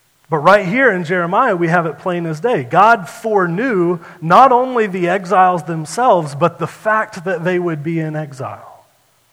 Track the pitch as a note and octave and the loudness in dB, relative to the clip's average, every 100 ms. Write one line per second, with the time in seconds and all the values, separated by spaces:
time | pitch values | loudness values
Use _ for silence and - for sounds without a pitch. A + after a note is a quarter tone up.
0 | _ _ - D#3 D#3+ G#3 F#3 A#3+ C4+ F#3 | _ _ -6 0 4 4 2 2 2 0
1 | D#3 F#3 E3+ G3+ C4 F3+ E3+ F3 E3 - | -2 -2 0 0 0 0 0 0 -2 -4
2 | F#3 F3 E3+ D3+ A3+ G#3+ A#2+ D#3+ G#3+ A3+ | -6 -4 -6 -4 -2 -2 0 2 4 4
3 | E3+ - A3+ G#3 F3 E3+ C4+ B3+ E3+ F3 | -2 -10 -2 0 0 -2 -2 0 0 -2
4 | - - D#3+ F#3+ C4 B3 C4 B3 G#3+ F#3 | -8 -8 4 6 6 4 0 -2 -2 -2
5 | F3 G3 F3+ F#3+ F#3 F3+ E3 E3 D3+ - | -2 -2 0 2 4 2 -4 -8 -6 -2
6 | B3 F#3 D3+ C#3 E3 E3 E3 - G#3+ G#3+ | 2 2 0 -2 -2 -2 -10 -6 -2 -2
7 | G#3+ - E3+ E3+ E3+ F3+ F3 D#3 D3 E3 | -2 -8 -6 -4 -2 -2 -4 -6 -6 -4
8 | D#3 D#3 D3 C3 A2 - - - _ _ | -4 -8 -10 -12 -12 -14 -20 -20 _ _
9 | _ _ _ | _ _ _